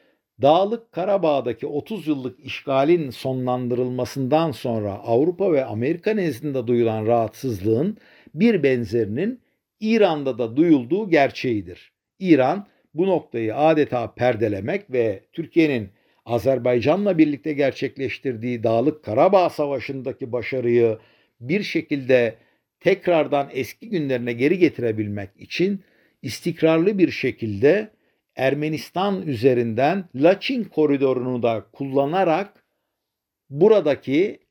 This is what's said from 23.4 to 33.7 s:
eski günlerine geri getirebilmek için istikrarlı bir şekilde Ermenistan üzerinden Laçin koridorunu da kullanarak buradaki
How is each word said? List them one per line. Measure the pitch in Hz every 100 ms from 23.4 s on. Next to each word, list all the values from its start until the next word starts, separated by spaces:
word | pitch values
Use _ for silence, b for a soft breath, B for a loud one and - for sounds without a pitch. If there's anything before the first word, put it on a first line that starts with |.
| 139
eski | 131 120 - 233
günlerine | 190 143 123 123
geri | 120 139 180
getirebilmek | 160 - 120 110 107 104 98 _
için | - - 185 202 b b b b
istikrarlı | 147 - 175 165 160 160 185 202
bir | 156
şekilde | - 131 - 113 101 135 196 214 _ _ _ _ -
Ermenistan | 131 143 156 156 - 170 202 190 160
üzerinden | 117 131 123 117 110 143 196 175
Laçin | 127 156 196 - 262
koridorunu | 202 - 151 139 135 127 127 123
da | 117 110 -
kullanarak | - 139 135 139 180 175 160 202 _ _ _ _ _ _ _ _ _ -
buradaki | 139 202